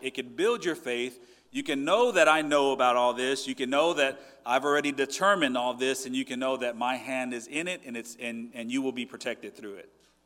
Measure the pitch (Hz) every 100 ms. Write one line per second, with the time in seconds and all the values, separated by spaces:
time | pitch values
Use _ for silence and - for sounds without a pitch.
0 | 131 131 123 120 208 233 170 151 123 120
1 | 127 120 - _ _ 131 143 139 147 208
2 | 247 185 156 156 151 147 139 131 123 123
3 | 123 120 127 135 131 131 127 143 165 151
4 | 135 131 - - 120 131 143 147 147 139
5 | 135 - 190 196 139 127 123 120 131 131
6 | 131 127 131 127 131 131 123 117 123 127
7 | 113 131 127 120 120 147 175 180 135 117
8 | 117 - 120 117 117 120 113 135 131 123
9 | 120 117 127 113 131 - 107 98 - _
10 | _ _